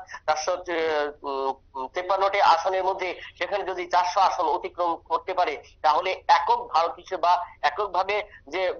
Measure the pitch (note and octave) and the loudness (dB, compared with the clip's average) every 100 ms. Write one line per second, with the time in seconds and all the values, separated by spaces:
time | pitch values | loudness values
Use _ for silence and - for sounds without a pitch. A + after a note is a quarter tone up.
0 | - - - D#3 - F3+ F3+ E3 D#3+ D3+ | -8 -8 -2 -2 -2 -4 -4 -2 0 0
1 | D3 D3 C#3+ C3+ C3+ C3+ _ C3+ C3 F3+ | -2 -6 -8 -4 -4 -4 _ -12 -8 -6
2 | F3+ F#3+ G3 G3 D#3 E3 G3 F#3+ F#3 - | -2 2 2 4 4 4 2 0 0 -2
3 | F3+ - - - F3 G3 F3+ F#3 F3+ F3 | -4 -8 -10 -8 -4 -4 -4 -6 0 2
4 | F3+ G3+ F3+ - D#3+ F3 F#3+ - F3 E3 | 2 2 2 2 -2 -2 -4 -2 -2 -2
5 | - E3 - F3+ E3 C#3 - _ D#3 D3+ | -4 -4 -2 -2 -2 -2 -12 _ 2 2
6 | F#3 - - E3 - A#3+ - D#3+ E3+ F3+ | 0 -2 2 4 4 0 0 0 0 -4
7 | - F3+ E3+ F3 - - D3 F#3+ G#3 F3 | -8 0 2 2 -2 -2 -2 0 -2 -2
8 | F#3+ G#3 G#3 - - E3+ F3+ | 0 -2 -6 -14 -8 -2 -2